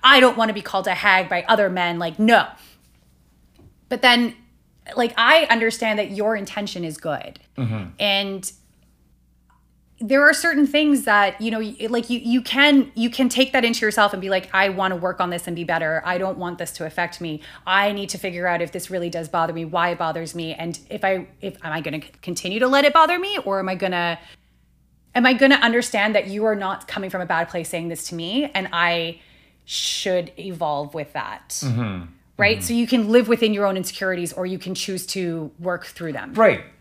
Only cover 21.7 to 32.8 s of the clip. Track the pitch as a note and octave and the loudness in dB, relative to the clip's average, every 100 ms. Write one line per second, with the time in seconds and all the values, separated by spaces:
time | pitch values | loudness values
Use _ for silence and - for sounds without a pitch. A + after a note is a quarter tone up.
21.7 | D#3 D#3 D#3 - _ - E3+ F#3 G#3 B3+ | -6 -6 -8 -12 _ -10 -8 -6 -2 2
22.7 | C#4 C#4+ D4+ D#4+ F4 F#4+ G4+ G3 G3 F#3+ | 4 6 6 4 2 -2 -4 -2 -2 -2
23.7 | F#3 F#3+ F3+ E3+ E3 - - _ _ _ | -4 -2 -2 -2 -4 -10 -20 _ _ _
24.7 | _ _ _ _ A#3+ B3 B3+ C4+ C4+ A#3 | _ _ _ _ 2 4 6 6 6 4
25.7 | A#3 A#3 G#3+ G#3 G#3 F#3+ G3+ A3 G#3 F#3+ | 2 0 -2 0 0 -2 -2 0 0 -4
26.7 | G3 - - F#3+ F#3 F3+ E3 E3+ F3 E3 | -6 -8 -8 -6 -6 -2 -2 -2 -4 -6
27.7 | F3 E3+ E3 - E3+ E3 A#3 C#4+ G3 F#3 | -6 -6 -8 -8 -8 -4 -2 -2 -4 -6
28.7 | E3+ E3+ E3+ E3 E3 _ _ _ _ - | 0 0 0 -4 -8 _ _ _ _ -12
29.7 | - - - - F#3 E3+ - F#3+ F3 D#3+ | -8 -6 -4 -2 -2 -2 -10 -12 -6 -4
30.7 | D3 D3 D#3+ C#3+ D3 - - _ - C#3 | -4 -6 -8 -8 -8 -10 -12 _ -6 -4
31.7 | A#2 A2+ F#2 F2 - _ - G#3 G#3+ G3 | -2 -4 -6 -12 -18 _ -2 0 0 -2
32.7 | A#3 | -2